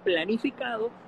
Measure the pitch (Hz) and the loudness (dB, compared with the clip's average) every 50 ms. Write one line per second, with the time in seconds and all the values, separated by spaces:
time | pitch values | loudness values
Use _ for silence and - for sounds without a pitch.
0 | - 196 175 160 160 190 220 233 - 277 - - 269 247 240 214 220 - - - | 0 2 2 2 2 2 0 0 0 -2 -4 -4 -4 -4 -4 -2 -4 -4 -6 -10
1 | - | -20